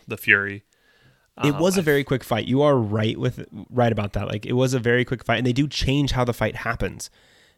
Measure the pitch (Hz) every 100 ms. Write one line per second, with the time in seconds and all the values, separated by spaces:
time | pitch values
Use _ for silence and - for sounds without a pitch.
0 | - 110 - 101 101 101 - _ _ _
1 | _ _ _ - 147 147 175 190 156 143
2 | 139 131 - 110 - 131 147 135 104 110
3 | 107 - 127 - - 107 - 120 117 107
4 | 101 101 101 107 - 123 131 131 120 123
5 | 123 120 - 117 123 120 147 - - 139
6 | 139 127 120 113 110 - 117 117 95 -
7 | - _ _ _ _